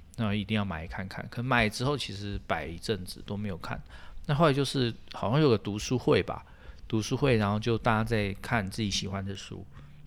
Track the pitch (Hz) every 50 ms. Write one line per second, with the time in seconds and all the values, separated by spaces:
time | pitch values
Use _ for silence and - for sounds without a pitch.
0 | - - - - 117 104 101 107 98 - 110 107 101 98 85 80 82 - - -
1 | 95 98 - - - 113 - - 120 131 135 120 110 107 104 - 123 139 147 139
2 | - - 98 98 101 101 101 - - - 95 82 73 73 85 82 - - 110 92
3 | 92 - - - - - 104 101 107 104 92 82 - - - - - - - -
4 | - - - - - - 147 135 170 156 135 139 139 127 - 139 123 117 110 -
5 | - - - - - 98 120 151 156 143 113 101 - 107 101 107 - - 127 120
6 | - - 135 101 87 - - - - - - - - - - - - - - 110
7 | 107 - 135 127 143 139 123 110 104 101 104 107 107 120 117 107 - 123 110 107
8 | 110 110 117 107 104 98 95 - - - 123 113 98 95 98 - 113 101 95 -
9 | - 98 95 98 98 98 95 - - - - 92 92 - - - - - - -
10 | -